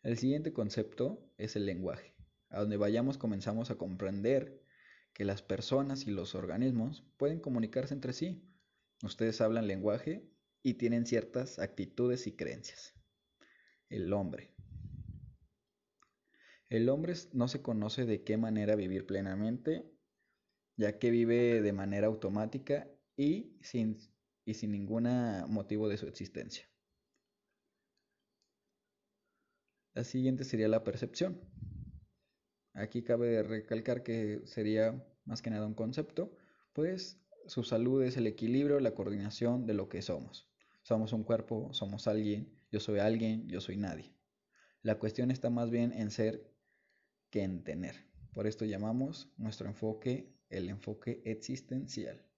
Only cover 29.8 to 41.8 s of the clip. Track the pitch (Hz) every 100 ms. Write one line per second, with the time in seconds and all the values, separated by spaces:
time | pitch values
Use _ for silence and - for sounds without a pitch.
29.8 | _ - 120 127 131 131 127 113 110 110
30.8 | 104 101 120 - 185 175 - - - -
31.8 | - - - _ _ _ _ _ _ -
32.8 | 110 123 117 120 120 113 107 110 107 113
33.8 | 113 123 123 113 107 107 - - 107 107
34.8 | 110 127 - _ - 113 117 107 107 107
35.8 | 113 135 156 - 302 - - _ _ -
36.8 | 160 185 - - _ - - - 113 113
37.8 | 123 135 131 127 110 107 113 131 143 143
38.8 | 123 107 101 101 101 - 117 123 113 101
39.8 | 92 87 92 80 65 - - _ _ _
40.8 | - 113 110 110 107 117 - 110 - -